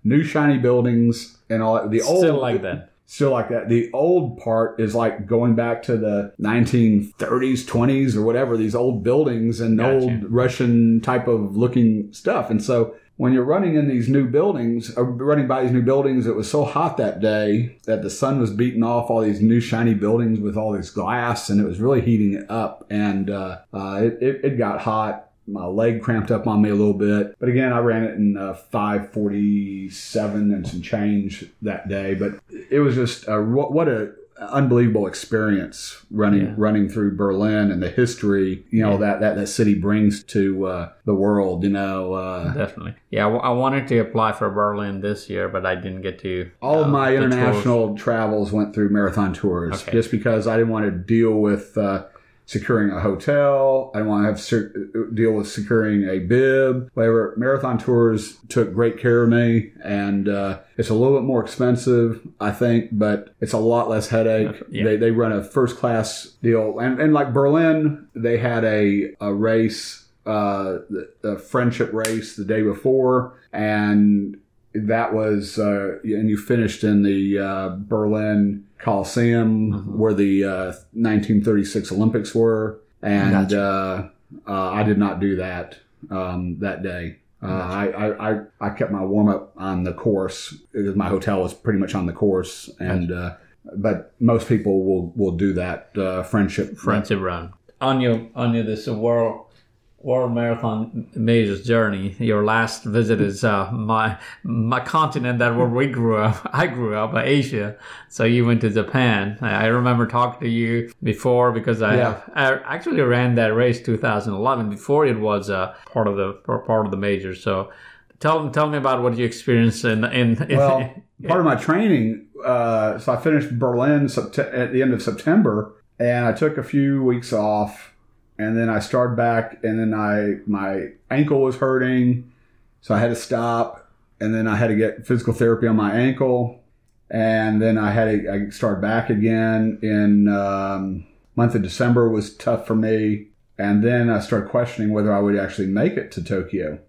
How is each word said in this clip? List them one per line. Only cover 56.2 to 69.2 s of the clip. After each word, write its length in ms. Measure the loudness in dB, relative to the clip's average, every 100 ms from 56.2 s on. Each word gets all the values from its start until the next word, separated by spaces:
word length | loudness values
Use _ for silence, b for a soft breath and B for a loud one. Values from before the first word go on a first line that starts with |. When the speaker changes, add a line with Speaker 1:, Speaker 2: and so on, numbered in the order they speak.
| 2 2 4 4 2 0 -4
Speaker 1:
whatever. 400 | 0 2 2 0 -2
Marathon 400 | 0 0 0 -2
Tours 580 | 2 4 4 2 -4 -16 -4
took 240 | 0 0
great 240 | 2 0 2
care 240 | 2 4
of 80 | 6
me, 420 | 4 4 2 0 -12
and, 460 | -6 -4 -2 0 0
uh, 300 | -2 -2 -6 B -6
it's 140 | -2
a 40 |
little 220 | 2 4 2
bit 60 |
more 180 | 2 -2
expensive, 800 | -2 -2 0 2 2 2 2 -2 -12 _
I 100 | -6
think, 400 | 0 2 2 0
but 420 | 0 0 0 -6 _
it's 140 | -4
a 40 | 0
lot 300 | 2 2 0
less 200 | -2 0
headache. 540 | 0 2 2 0 -4 -10
Speaker 2:
Yeah. 160 | -2
Speaker 1:
They, 120 | 0 4
they 120 | 2
run 220 | 2 0
a 100 | -2
first 360 | -2 0 0 0
class 580 | -2 0 -2 -8 -16 _
deal, 360 | 2 2 0 -2
and, 200 | -2 0
and 140 | 2
like 180 | 4 2
Berlin, 760 | 2 4 4 4 2 0 -2 -12
they 220 | -4 0 0
had 260 | 0 0 0
a, 480 | 2 2 2 -2 -6